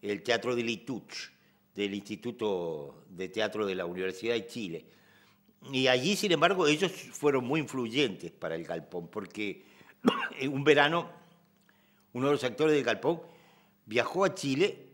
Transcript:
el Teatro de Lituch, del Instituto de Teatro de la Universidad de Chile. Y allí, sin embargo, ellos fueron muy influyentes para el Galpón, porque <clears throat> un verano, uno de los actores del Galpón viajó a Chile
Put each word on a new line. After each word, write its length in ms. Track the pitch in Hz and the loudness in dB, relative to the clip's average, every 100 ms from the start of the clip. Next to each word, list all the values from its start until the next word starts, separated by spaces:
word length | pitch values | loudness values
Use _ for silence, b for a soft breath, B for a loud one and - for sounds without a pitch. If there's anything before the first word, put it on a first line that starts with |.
el 200 | 101 104 | -4 -4
Teatro 320 | - 120 117 | 2 0 2
de 80 | 123 | -2
Lituch, 680 | 117 110 - 123 - - - _ b b _ | -2 -4 -6 -10 -8 -16 -16 _ b b _
del 200 | - 101 | -4 -4
Instituto 1120 | 101 98 107 120 120 107 95 85 76 71 65 - | -4 -8 -10 -8 -4 -2 0 -2 -6 -10 -16 -20
de 220 | 87 92 | -10 -8
Teatro 340 | 101 107 107 | -2 -2 0
de 100 | 104 | -2
la 120 | 92 87 | -2 -4
Universidad 480 | 90 92 92 113 | -4 -4 -4 -2
de 120 | 117 101 | -2 -4
Chile. 380 | 120 98 82 - b b b b b _ _ 131 | -10 -8 -10 -14 b b b b b _ _ -6
Y 140 | 135 131 | 2 4
allí, 300 | 127 139 202 | 4 4 0
sin 160 | 208 | 2
embargo, 340 | 160 165 190 156 | 4 4 4 4
ellos 260 | 151 180 | 4 2
fueron 540 | - - - 147 135 120 | -4 -14 -2 2 2 0
muy 140 | 156 | -2
influyentes 680 | 135 135 117 120 139 92 85 | -2 -4 -4 0 0 -2 -12
para 260 | - 85 80 | -10 -6 -6
el 80 | |
Galpón, 440 | 82 85 78 87 85 | -6 -8 -8 -12 -10
porque 560 | 107 95 - 104 92 B B B - | -10 -10 -8 -8 -8 B B B 0
<clears throat> 400 | - - - - 135 | 0 0 -6 -6 -6
un 140 | 139 | 0
verano, 460 | 143 143 143 170 165 - - _ _ _ _ b b b b | 6 6 6 2 -4 -14 -20 _ _ _ _ b b b b
uno 140 | 123 135 | -2 2
de 60 | |
los 100 | 143 | 2
actores 300 | 127 110 156 | 0 0 4
del 100 | 151 | 4
Galpón 380 | 120 110 143 165 B B B B B B - | 2 0 0 -2 B B B B B B -4
viajó 400 | 110 113 170 190 | 0 0 2 0
a 80 | |
Chile 520 | 190 143 135 196 - - | 0 -2 2 0 -2 -16